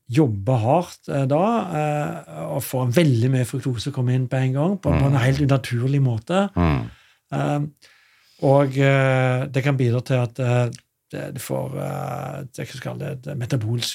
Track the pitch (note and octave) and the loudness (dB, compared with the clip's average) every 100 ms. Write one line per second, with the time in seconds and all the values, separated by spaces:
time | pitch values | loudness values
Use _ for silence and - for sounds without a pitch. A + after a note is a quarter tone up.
0 | - A#2+ C#3+ G2+ G2 B2+ A2+ D#3+ - - | -2 2 2 0 0 0 2 2 0 -12
1 | - C#3 C3 D3 G3+ A3+ F#3+ D3+ D3+ D3 | -6 -2 0 2 2 0 -2 -2 -2 -2
2 | D3+ E3 - D#3 D#3+ D3+ - C3 B2 D3 | -4 -8 -12 -12 -6 -6 -4 -2 2 4
3 | D#3+ A#2 B2+ C3 A#2+ C3+ C3+ A#2 C#3 C3 | 4 4 2 2 0 -2 -4 -4 -6 -2
4 | B2 B2+ B2+ C3 C3 C3+ E3 G3+ - D3+ | 0 0 0 0 0 0 0 0 0 2
5 | C#3 C#3 B2+ C3+ C3+ C#3 - A#2+ C3 C#3+ | 4 4 2 2 2 2 0 -2 0 2
6 | C3 A2+ - F#3 G3 G2 E2+ C#2 A2+ - | 2 0 0 0 0 2 2 2 -2 -14
7 | _ _ - C#3+ C#3+ D3 D3+ _ - _ | _ _ -8 -4 0 -2 -4 _ -20 _
8 | _ _ _ - D3 C#3 C#3+ C3 C#3 C3+ | _ _ _ 0 4 4 4 4 4 4
9 | C3+ C3 B2+ B2+ C#3 C3+ C#3+ C3+ A#2+ B2 | 4 2 2 0 -2 -2 0 2 2 0
10 | B2 B2+ A#2+ B2+ B2 B2 A#2+ - _ _ | 0 0 0 -2 0 2 0 -4 _ _
11 | - C#3+ - C3 - C3+ C3 - - - | -14 -10 -10 -10 -6 -6 -4 -6 -6 -6
12 | - - - - - - C3 C3 - A#2+ | -8 -8 -8 -10 -12 -12 -12 -10 -10 -10
13 | - C3 D3 C#3 A#2+ B2+ G#2+ A#2+ - | -10 -10 -10 -8 -4 -4 -2 -4 -4